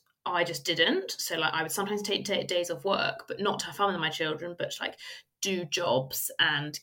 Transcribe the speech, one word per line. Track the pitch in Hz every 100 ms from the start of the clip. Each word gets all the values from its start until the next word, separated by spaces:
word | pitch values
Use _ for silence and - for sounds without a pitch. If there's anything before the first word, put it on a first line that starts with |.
| _ _ 175
I | 175
just | 170 147
didn't. | - 156 175 359 -
So, | - - 165
like, | 156
I | 160
would | 160
sometimes | - 196 208
take, | 208 -
take | 196 180 -
days | 180 175
off | 165
work, | 196 - - - -
but | -
not | 202 -
to | -
have | -
fun | 202
with | 185
my | 156
children, | - 160 151 175 175
but | -
to, | -
like, | - - - - - _
do | 202 180
jobs | 170 - 143 127 139 - - -
and | 165 147 151 -